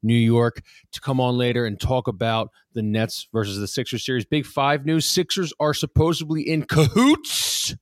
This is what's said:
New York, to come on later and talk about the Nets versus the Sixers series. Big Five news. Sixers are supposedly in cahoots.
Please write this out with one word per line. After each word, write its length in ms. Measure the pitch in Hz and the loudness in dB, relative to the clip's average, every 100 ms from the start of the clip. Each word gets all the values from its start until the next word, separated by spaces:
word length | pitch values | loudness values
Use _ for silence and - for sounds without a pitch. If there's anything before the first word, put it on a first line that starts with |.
New 100 | 110 | 4
York, 480 | 117 113 117 120 - - - _ | 4 6 4 2 -2 -20 -20 _
to 100 | - | -12
come 180 | - 131 | -4 0
on 160 | 127 123 | 0 0
later 300 | 123 120 117 | 0 0 -2
and 140 | 101 | -4
talk 280 | - 131 123 | -2 -2 -2
about 440 | 98 113 113 110 _ _ | -2 -2 -2 -4 _ _
the 100 | 120 | -6
Nets 440 | 107 107 110 - - | -2 0 -2 -4 -6
versus 240 | 113 104 98 | -4 -4 -4
the 100 | 101 | -6
Sixers 380 | - 123 117 - | -6 -6 -6 -4
series. 180 | 127 | -4
Big 220 | 104 151 139 | -2 -2 -2
Five 400 | - 139 147 139 | -2 0 0 0
news. 220 | 160 - | 0 0
Sixers 440 | - 175 - 170 - | 0 0 -2 -4 -2
are 140 | 151 | -2
supposedly 760 | 143 - - 160 156 156 156 - | 0 0 2 2 2 -2 -4 -2
in 140 | 160 | -2
cahoots. 1120 | - 151 151 202 262 311 - - - - - - | 0 2 4 4 4 4 0 -4 -2 -2 -4 -8